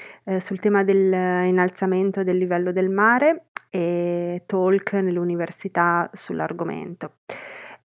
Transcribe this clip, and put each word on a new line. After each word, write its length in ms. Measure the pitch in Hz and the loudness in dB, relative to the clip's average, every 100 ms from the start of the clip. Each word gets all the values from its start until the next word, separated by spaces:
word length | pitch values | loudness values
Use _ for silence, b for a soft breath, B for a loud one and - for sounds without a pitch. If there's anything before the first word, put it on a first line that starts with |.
| B B | B B
eh, 160 | - 190 | -6 -4
sul 180 | - 190 | -4 -2
tema 240 | 208 202 | 2 2
dell'innalzamento 1400 | 196 196 190 185 180 180 180 185 180 - 190 185 196 190 | 4 4 4 2 2 2 2 4 2 0 0 2 0 0
del 140 | 185 180 | 0 0
livello 340 | 185 175 180 | 0 0 0
del 180 | 180 190 | 0 0
mare 560 | 190 214 247 294 330 - - - | 2 4 4 4 2 -4 -20 -8
e 760 | 185 170 175 175 175 175 175 - | -4 -2 0 -2 -2 -4 -6 -4
talk 480 | 190 185 196 196 | 0 2 2 0
nell'università 1160 | 202 190 175 175 170 170 - 196 - 175 175 170 | -2 0 0 -2 -2 -4 -8 -6 0 2 2 0
sull'argomento. 1000 | - - 170 160 175 170 160 156 175 160 - - B B B B B | -6 -10 -6 -6 -6 -6 -6 -10 -12 -14 -14 -18 B B B B B